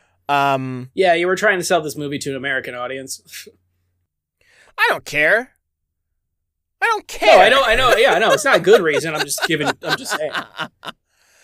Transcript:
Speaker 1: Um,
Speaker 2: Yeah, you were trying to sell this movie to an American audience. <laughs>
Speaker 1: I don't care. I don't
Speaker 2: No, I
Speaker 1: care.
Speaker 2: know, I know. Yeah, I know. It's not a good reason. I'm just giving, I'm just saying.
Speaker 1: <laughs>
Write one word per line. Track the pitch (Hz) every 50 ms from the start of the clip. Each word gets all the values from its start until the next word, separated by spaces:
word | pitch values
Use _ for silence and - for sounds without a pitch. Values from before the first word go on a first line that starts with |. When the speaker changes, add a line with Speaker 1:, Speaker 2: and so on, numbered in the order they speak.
| _ _ _ _ _ -
Speaker 1:
Um, | 143 143 139 139 139 131 131 131 127 127 127 131 -
Speaker 2:
Yeah, | - 185 180 170
you | 170 175
were | 180 190
trying | 185 208 214 196 180
to | 165
sell | - 185 170
this | 156 151 131
movie | 151 147 143 147 135
to | 127 143
an | 135
American | 131 127 139 135 131 - 135 123
audience. | 123 123 123 131 135 131 127 - - _ - - - - - - _ _ _ _ _ _ _ _ _ _ _ _
<laughs> | _ _ _ _ _ _ _ _ _ _ _ _
Speaker 1:
I | - 427 466
don't | 202 151 -
care. | - - 147 151 160 196 226 254 - _ _ _ _ _ _ _ _ _ _ _ _ _ _ _ _ _ _ _ _ _ _ _ _ _ -
I | -
don't | 466 440 403 - - - -
Speaker 2:
No, | - -
I | - -
Speaker 1:
care. | 262 233
Speaker 2:
know, | 254 277 262
I | 226 220
know. | - - 233 214
Yeah, | 208 247 254 -
I | 180
know. | 220 208
It's | - - -
not | 277 254
a | 170
good | 151 180 214 -
reason. | 175 156 147 - 151 165 156
I'm | 151 156
just | 143 - - -
giving, | 175 160 147 151 196 - - -
I'm | 160 -
just | - 262 220 208
saying. | 160 156 147 -
Speaker 1:
<laughs> | 170 - 107 87 - 175 - _ _ - - - _ _ _ _ _ _ _ _ _